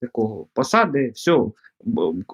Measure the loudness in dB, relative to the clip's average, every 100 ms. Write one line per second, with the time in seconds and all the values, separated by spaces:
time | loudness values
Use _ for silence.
0 | -8 -4 -4 -4 -8 -4 2 2 2 2
1 | -2 -2 2 4 2 -4 _ _ -4 -2
2 | 0 -2 -6